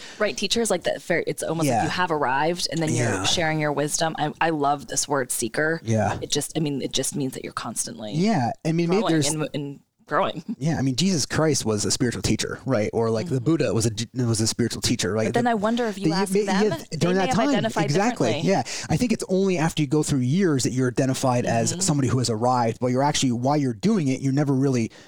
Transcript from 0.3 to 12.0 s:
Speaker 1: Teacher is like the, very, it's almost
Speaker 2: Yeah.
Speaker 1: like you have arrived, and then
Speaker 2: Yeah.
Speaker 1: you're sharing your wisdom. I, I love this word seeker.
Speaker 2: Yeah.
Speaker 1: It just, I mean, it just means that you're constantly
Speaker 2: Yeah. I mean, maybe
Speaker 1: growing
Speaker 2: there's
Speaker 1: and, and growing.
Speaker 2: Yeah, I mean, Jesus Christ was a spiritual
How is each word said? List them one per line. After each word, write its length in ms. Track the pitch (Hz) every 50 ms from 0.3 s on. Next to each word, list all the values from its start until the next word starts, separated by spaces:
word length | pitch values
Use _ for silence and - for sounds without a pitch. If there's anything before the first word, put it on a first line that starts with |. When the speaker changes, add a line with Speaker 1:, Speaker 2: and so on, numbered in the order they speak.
| 135
Speaker 1:
Teacher 240 | - - - - 233
is 100 | 233 214
like 120 | 196 175 -
the, 160 | - - 143
very, 240 | - - 175 156 -
it's 160 | - 156 - -
almost 220 | - 160 165 156 139
Speaker 2:
Yeah. 80 | 123
Speaker 1:
like 80 | - -
you 60 | -
have 200 | - 175 180 -
arrived, 560 | - 151 143 120 127 135 151 165 180 180 - - -
and 80 | 165 160
then 100 | 151 -
Speaker 2:
Yeah. 260 | - - - - -
Speaker 1:
you're 80 | -
sharing 340 | - - 185 165 156 156 156
your 120 | 151 151 143
wisdom. 440 | 143 143 151 - - 170 160 - -
I, 140 | 147 151 - -
I 100 | - 165
love 380 | 165 151 139 139 147 143 139 -
this 180 | 139 139 -
word 240 | - 143 139 127 123
seeker. 500 | - - 123 110 - - 151 156 165 165 -
Speaker 2:
Yeah. 340 | 110 113 110 101 98 101 -
Speaker 1:
It 100 | - -
just, 260 | - 147 - - -
I 40 | -
mean, 220 | 156 147 143 131 -
it 80 | - -
just 220 | - 135 - -
means 200 | 147 139 131 131
that 100 | - -
you're 80 | 117 -
constantly 600 | - - 123 113 - - - - - 110 104 135
Speaker 2:
Yeah. 360 | 151 185 220 226 156 120 117 - - -
I 80 | 165 160
mean, 160 | 170 170 170
maybe 140 | 180 202 214
Speaker 1:
growing 100 | 175 165
Speaker 2:
there's 160 | 156 143 143 156
Speaker 1:
and, 160 | 151 151 - -
and 260 | 147 143 143 139 - - _ _ _ _
growing. 360 | - 151 156 190 117 - 160 - - - -
Speaker 2:
Yeah, 200 | 131 165 151 92
I 20 |
mean, 160 | 123 135 131
Jesus 300 | 113 170 196 190 147 -
Christ 400 | - - - 156 160 139 - -
was 180 | 110 107 104 98
a 60 | -
spiritual 320 | - -